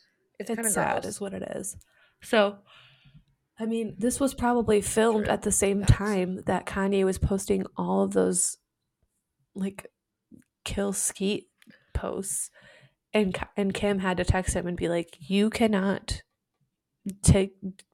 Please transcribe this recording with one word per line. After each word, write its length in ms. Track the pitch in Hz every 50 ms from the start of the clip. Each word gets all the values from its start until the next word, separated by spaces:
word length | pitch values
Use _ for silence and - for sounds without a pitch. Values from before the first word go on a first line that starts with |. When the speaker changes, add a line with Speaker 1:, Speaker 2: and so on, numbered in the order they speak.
| _ _ _ _ _ _ _ -
Speaker 1:
It's 100 | 208 -
Speaker 2:
It's 80 | 226 214
Speaker 1:
kinda 120 | 233 220
Speaker 2:
sad 300 | 196 190 165 - - - -
Speaker 1:
gross. 20 |
Speaker 2:
is 160 | 190 - -
what 120 | 202 196 196
it 100 | - - - -
is. 220 | - 190 - - - - _ _ _ _ _ _ _ -
So, 360 | - - 226 202 202 202 - - _ - - - - _ _ _ - - - - _ _ _ _ _ _ -
I 60 | 220
mean, 300 | 220 226 226 226 208 - -
this 200 | 208 247 247 -
was 140 | 285 262 269
probably 480 | - 247 240 240 240 226 226 214 208
filmed 440 | 196 - - 220 220 233 220 214 208
Speaker 1:
True. 80 | 208 208
Speaker 2:
at 80 | 202 -
the 80 | 208
same 300 | 190 - 208 196 202 202
Speaker 1:
Facts. 100 | 196 - -
Speaker 2:
time 480 | - 202 208 208 190 180 180 185 190 - -
that 180 | 190 180 -
Kanye 380 | - - 196 190 196 202 196 190
was 120 | 190 185 185
posting 460 | - - 196 196 - - 202 190 190 - - -
all 240 | 180 175 190 196 196
of 80 | 190 196
those, 440 | 190 - - 180 175 - - - - _ _ _ _ _ _ _ _ _ _ _ _ _ _ _ _ _ _ _
like, 380 | 196 190 196 196 - - - - _ _ _ _ _ _ _ - - - _ _ _ _
kill 300 | - - - 202 202 190
Skeet 560 | - - - - - 190 196 208 - - _ _ _ _ - - _ _ _ -
posts, 560 | - - - - - 196 196 - - - - - - - - - - - _ _ _ _ _ -
and 200 | 214 214 185 180
K-, 140 | - - - _ -
and 160 | 202 196 190
Kim 260 | - - 202 202 196
had 160 | 185 190 185 175
to 60 | 180
text 320 | - - 185 180 - -
him 100 | 185 175
and 120 | 175 175 165
be 100 | 175 165
like, 300 | 170 170 170 - - - 160 -
"You 200 | 185 202 202 220
cannot 720 | - - 233 214 214 190 190 196 185 - - - - - - _ _ _ _ _ _ _ _ _ _ _ _ _ _ _ _ 202 190 -
take, 360 | - - - 196 190 196 196 _ - 190 185 - - _